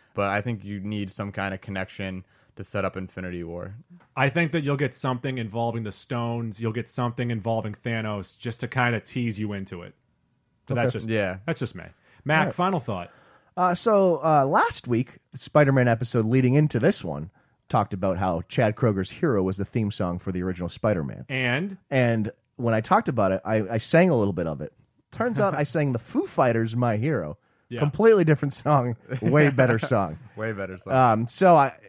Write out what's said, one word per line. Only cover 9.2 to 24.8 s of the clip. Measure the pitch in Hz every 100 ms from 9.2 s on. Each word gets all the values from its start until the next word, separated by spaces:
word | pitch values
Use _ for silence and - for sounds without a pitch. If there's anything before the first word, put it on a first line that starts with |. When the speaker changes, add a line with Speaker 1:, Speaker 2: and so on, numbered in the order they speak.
| 120 101
Speaker 2:
you | 104
into | 101 95 90
it. | 95 - _ _ _ _ _ _ -
But | 120
that's | 117 110
Speaker 3:
Okay. | 110
Speaker 2:
just, |
Speaker 1:
Yeah. | 110 95 95 127
Speaker 2:
that's | 156
just | - 90
me. | 82 _ _ _ 139
Mac, | 156
Speaker 3:
All | 151
right. | -
Speaker 2:
final | 180 180
thought. | 120 92 87 - _ _ _ -
Speaker 3:
Uh, | 180 175
so, | 226 202 190 151
uh, | 160 151 135
last | 196 466 - 123
week, | 117 127 - _
the | -
Spider-Man | - 151 143 135 120
episode | 117 123 123 110
leading | 131 127 139
into | 151 113
this | 143 - 87
one | 71 80 - _ _ _
talked | 120 101
about | 98 95 90
how | 95 85 -
Chad | - 110 104
Kroger's | 117 98 92
Hero | - 165 107
was | 95 95
the | 95
theme | 120 104
song | - 90 90
for | -
the | 90
original | 92 87 87
Spider-Man. | - 110 95 69 - -
Speaker 2:
And? | 131 127 131 196 196 _
Speaker 3:
And | 139 120 113 104 - _ -
when | 117
I | 110
talked | - 202 233
about | 117 95
it, | 95 -
I, | 110 95 110
I |
sang | - 165 185
a | 127
little | 101
bit | 92 82
of | 71
it. | 73 -